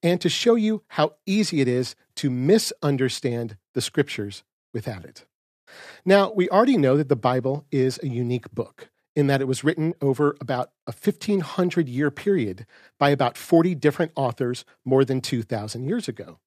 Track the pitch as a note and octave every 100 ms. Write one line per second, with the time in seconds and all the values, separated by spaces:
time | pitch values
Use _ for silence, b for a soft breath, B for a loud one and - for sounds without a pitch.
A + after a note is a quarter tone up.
0 | E3+ F3 F3 - A#3 A#3 G#3+ G#3+ _ -
1 | D#3 _ - G3 G3+ D#3+ B2+ B2 B2+ -
2 | _ - C#3+ B2 C3+ G#3+ - - D3 C#3
3 | C3 - C3 A#2 A#2 G#2 _ - - -
4 | C#3 - G2+ G2+ _ _ _ A#2 G#2+ G2
5 | E2+ - _ _ _ _ _ B B B
6 | - G3 G3 G3+ F3+ F#3 B3+ A#3+ C3+ C#3
7 | C#3+ C3+ B2 B2+ B2+ C#3+ - C#3 C3 B2+
8 | C#3+ A#2+ A#2+ B2 - - A2+ - - _
9 | _ - C#3 C#3 C3+ C3 C#3+ F3 D#3 F3
10 | C#3+ C3 D3 C#3+ A#2+ B2+ B2+ _ - A2+
11 | - G3+ - G3+ D#3+ - F3+ F3 D3 B2
12 | D3 C#3+ - G3 A2 F#2 A2+ b b _
13 | C#3+ C#3+ B2+ - - E3 E3+ E3 D3+ -
14 | E3 - C3 A#2 B2 B2 - b - C3+
15 | C3+ C3 - B2 A2 A2+ G#2+ A#2 C3 A#3
16 | - A2 G2 D#2+